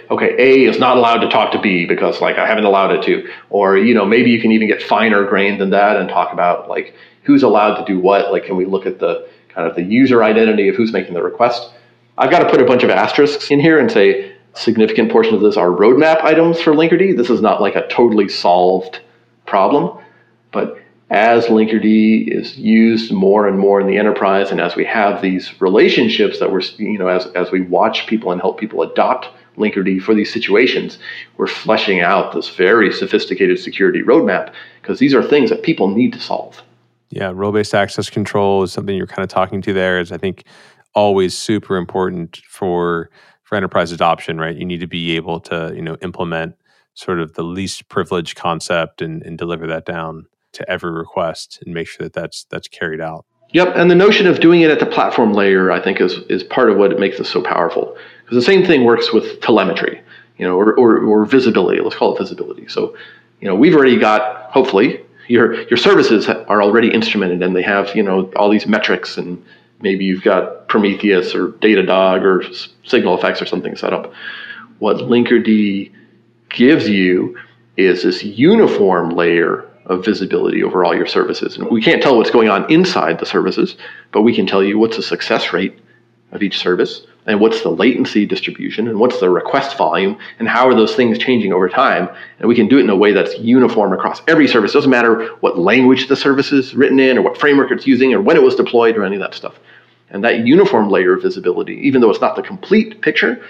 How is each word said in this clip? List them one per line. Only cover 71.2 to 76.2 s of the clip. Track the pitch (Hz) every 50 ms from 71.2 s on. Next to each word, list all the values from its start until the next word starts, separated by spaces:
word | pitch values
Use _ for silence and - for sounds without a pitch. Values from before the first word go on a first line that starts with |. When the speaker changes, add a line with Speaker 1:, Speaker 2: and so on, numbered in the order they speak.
| 90 - -
Speaker 1:
or | 90 90 82
Datadog | - - - 110 104 95 90 90 92 95 95 95 92 95 95
or | 95 92 87
S-, | - - - - - - _ _ _ -
SignalFx | 131 117 101 95 90 - - 92 - -
or | 90
something | - - 92 - - -
set | - - - 92
up. | - - - - - - - - - - - - - - - _ -
What | 104 117 - -
Linkerd | - 113 117 120 117 - 120 110 - 110 107 107 104 101 95 98 101 - - _ _ _ _ _